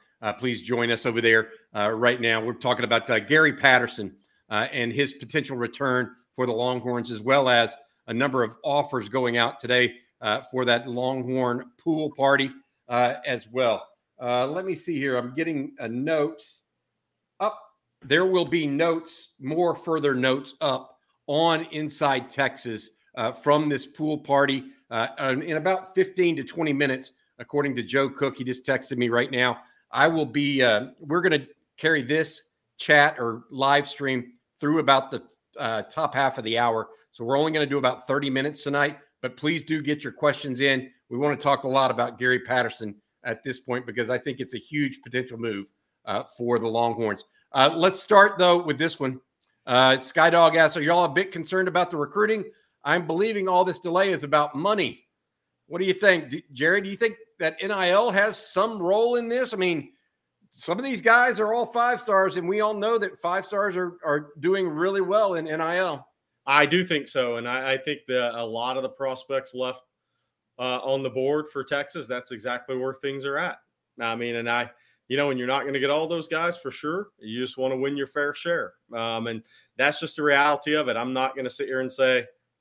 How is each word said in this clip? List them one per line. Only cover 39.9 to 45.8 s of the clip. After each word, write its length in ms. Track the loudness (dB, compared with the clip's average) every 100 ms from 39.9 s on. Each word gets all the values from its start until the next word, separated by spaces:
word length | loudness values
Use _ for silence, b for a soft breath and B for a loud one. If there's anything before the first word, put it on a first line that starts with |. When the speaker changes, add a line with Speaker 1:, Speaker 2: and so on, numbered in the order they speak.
| -4
Speaker 1:
your 80 | -6
questions 480 | 0 0 0 -6 -2
in. 300 | 0 0 -4 b _
We 80 | -4
wanna 200 | -2 0
talk 280 | 0 0
a 40 | 2
lot 220 | 2 2
about 280 | 2 -2 0
Gary 220 | 0 0
Patterson 540 | 0 0 0 -4 -12 -12 _ _
at 180 | -10 -8
this 160 | -8 -10
point 280 | -6 -6 -4
because 240 | -6 -2
I 80 | -2
think 200 | -4 -8
it's 160 | -10
a 40 | -10
huge 420 | -8 -4 -4 -4
potential 360 | -8 -6 -6 -6
move, 340 | -6 -6 -10 _